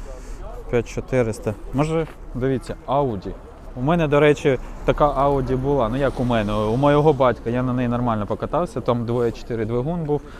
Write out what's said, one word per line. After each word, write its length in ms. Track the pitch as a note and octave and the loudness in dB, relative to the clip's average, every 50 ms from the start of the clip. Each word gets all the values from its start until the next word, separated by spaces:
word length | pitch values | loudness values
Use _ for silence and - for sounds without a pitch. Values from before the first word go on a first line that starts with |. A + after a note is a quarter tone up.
| - - - - - - - - - - - - - - | -12 -12 -14 -14 -12 -12 -12 -12 -10 -12 -12 -12 -6 -2
П'ять 180 | - A#2+ A2+ - | 0 0 0 -2
чотириста. 680 | - - A2 - C3 B2+ A#2+ A2+ G#2 - - A2+ G#2 - - - - | -4 -8 -6 -2 0 0 0 0 -2 -4 -4 -6 -6 -6 -6 -4 -2
Може, 340 | C3 D3+ D#3 D#3+ E3 D#3+ D3+ - - - - - | -2 0 0 0 -2 -2 -4 -8 -14 -14 -10 -6
дивіться, 400 | B2+ A#2+ C3+ C3+ A#2 - - G#2 - - - | -4 -2 0 0 -2 -4 -6 -12 -10 -6 -2
Audi. 440 | B2+ C#3+ C#3+ C3 A2 F#2+ - F#2+ - - - - - - - - - B2 | 0 0 0 0 -2 -4 -6 -8 -10 -10 -12 -16 -18 -18 -16 -14 -8 -4
У 20 | |
мене, 260 | B2 D3 F3 E3+ D#3+ C#3+ | 0 2 2 2 2 4
до 120 | C#3+ D3 | 4 6
речі, 400 | D3+ D3 D3 - - D3 C3 - - - - - - | 6 6 6 4 4 2 2 0 -2 -6 -10 -4 0
така 220 | - C3 - D3+ D3 | 0 2 4 4 2
Audi 500 | C3+ C3 C#3 C#3+ C#3+ C#3 C3 B2 C3 C3 | 4 2 2 2 2 2 0 0 0 0
була. 320 | C3 C#3 C#3+ C#3 A#2 G#2+ | 0 2 2 2 2 2
Ну, 80 | A#2+ C3+ | 0 0
як 220 | C#3+ B2+ G#2+ - | 0 0 0 0
у 40 | B2+ | 0
мене? 300 | B2 A#2+ A2+ G#2 G#2 G#2+ | 2 2 2 2 2 0
У 240 | G#2+ G#2+ G#2+ A2 B2+ | 0 0 2 2 4
моєго 360 | C#3+ C#3+ D3 D3 D3 D#3+ D3 | 4 4 6 6 6 4 4
батька. 360 | B2+ C3+ B2 A#2 - - A#2 | 4 4 4 2 2 -2 -2
Я 140 | A#2 B2 B2+ | 0 0 0
на 100 | B2+ B2 | 0 0
неї 160 | B2+ B2 A#2+ | 0 0 0
нормально 360 | A#2+ A#2+ B2 A#2+ A2+ G#2+ G#2 | 0 0 0 0 0 0 0
покатався. 560 | G2+ A2+ - - G2+ - D3 F3+ E3+ - C3 | -2 -4 -4 -4 -2 -2 -2 -2 -2 -4 -4
Там 240 | - C3 A#2+ A#2+ A#2 | -2 0 0 0 0
два 220 | A2+ A#2 B2 A#2+ A#2 | 0 0 2 0 0
і 40 | |
чотири 340 | A2 - - - B2 A2 A2 | 0 -4 -6 -6 -4 -4 -2
двигун 380 | G#2+ A#2 B2 B2 D3+ F3 F3 D#3+ | -2 -2 -2 -2 -2 -2 -4 -2
був. 180 | D3 D3 C#3+ - - - - | -2 -2 -2 -4 -8 -16 -16